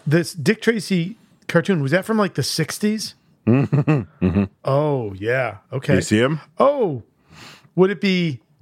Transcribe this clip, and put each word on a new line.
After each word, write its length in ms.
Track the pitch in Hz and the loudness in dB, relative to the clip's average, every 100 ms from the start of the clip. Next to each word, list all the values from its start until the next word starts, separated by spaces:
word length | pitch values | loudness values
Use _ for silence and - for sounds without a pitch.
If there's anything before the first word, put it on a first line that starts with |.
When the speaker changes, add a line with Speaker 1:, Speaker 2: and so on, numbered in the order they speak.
| - | 0
Speaker 1:
This 260 | 165 160 | 0 0
Dick 280 | 170 135 220 | -4 -2 0
Tracy 560 | - 233 - 185 170 226 _ _ - | 0 -2 0 -2 -2 -10 _ _ -2
cartoon, 340 | 170 - 180 | 0 2 0
was 100 | 135 | 0
that 140 | 175 190 | 0 0
from, 120 | 220 | 0
like, 180 | 190 - | 0 -2
the 80 | |
sixties? 720 | 131 - 151 - 208 214 - - _ _ - | -4 -4 -6 -4 -4 -4 -8 -16 _ _ 2
Speaker 2:
Mm-hmm, 320 | 127 147 147 151 147 98 - 92 | 2 2 0 2 0 -2 -2 0
mm-hmm. 180 | 90 98 _ | 0 -2 _
Speaker 1:
Oh, 500 | - 135 151 135 107 95 | -2 0 0 -2 -4 -6
yeah. 420 | 104 127 120 101 - | -2 -2 -2 -8 -12
Okay. 220 | 135 - - | -8 0 0
Speaker 2:
You 60 | |
see 180 | - 208 | 2 2
him? 200 | 127 156 - - | 2 0 -6 2
Speaker 1:
Oh, 420 | 262 285 202 127 - _ _ - - - _ - | 2 2 -2 -4 -10 _ _ -20 -20 -20 _ 2
would 140 | 190 | 2
it 100 | 202 | 2
be 420 | 202 185 170 127 _ _ | 0 0 0 -4 _ _